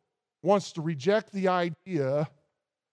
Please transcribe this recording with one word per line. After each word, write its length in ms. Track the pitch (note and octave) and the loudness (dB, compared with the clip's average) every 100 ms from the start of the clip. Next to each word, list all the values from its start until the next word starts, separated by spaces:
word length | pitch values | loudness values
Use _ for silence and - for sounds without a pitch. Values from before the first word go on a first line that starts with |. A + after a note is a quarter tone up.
| _ _ _ _ | _ _ _ _
wants 300 | D#3+ G3+ - | 2 2 0
to 100 | - | -6
reject 500 | D#3 D3+ D3 G#3+ G#3+ | -6 -2 2 2 0
the 160 | F#3+ F#3 | -2 0
idea 800 | F3+ F3 D#3+ - F3 C3+ D3 D3+ _ _ _ _ _ _ | 2 0 -4 -6 -2 0 0 -2 _ _ _ _ _ _